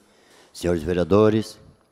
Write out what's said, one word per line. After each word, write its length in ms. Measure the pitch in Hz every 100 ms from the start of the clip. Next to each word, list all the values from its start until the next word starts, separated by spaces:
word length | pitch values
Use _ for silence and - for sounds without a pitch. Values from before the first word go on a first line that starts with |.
| _ _ _ _ _
senhores 320 | - 87 87
vereadores, 760 | 78 90 82 98 107 110 107 - - _ _